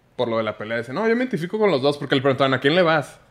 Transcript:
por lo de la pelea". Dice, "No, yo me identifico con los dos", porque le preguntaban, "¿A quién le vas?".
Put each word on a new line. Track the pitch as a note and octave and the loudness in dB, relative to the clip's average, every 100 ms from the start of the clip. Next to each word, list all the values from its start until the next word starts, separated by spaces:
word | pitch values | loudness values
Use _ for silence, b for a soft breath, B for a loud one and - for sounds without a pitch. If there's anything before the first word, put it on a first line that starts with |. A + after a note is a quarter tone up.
| _ - | _ -4
por | A#2 | -2
lo | A2+ | -2
de | |
la | G#2+ G#2 | -2 -6
pelea". | G#2+ A#2 | -6 -6
Dice, | A#2 | -6
"No, | C#3+ A3+ | -4 0
yo | A#3 | 0
me | |
identifico | B3+ E3 E3+ G#3+ | -2 -4 -4 0
con | G#3 | 2
los | C#3 | 2
dos", | C#3+ D3 | 0 -2
porque | C#3+ C#3 | 0 2
le | |
preguntaban, | C#3 B2+ C3+ | 2 2 2
"¿A | B2+ | 2
quién | C#3 | 2
le | E3+ | 2
vas?". | E3 D#3+ C3+ - _ | 2 2 -2 -12 _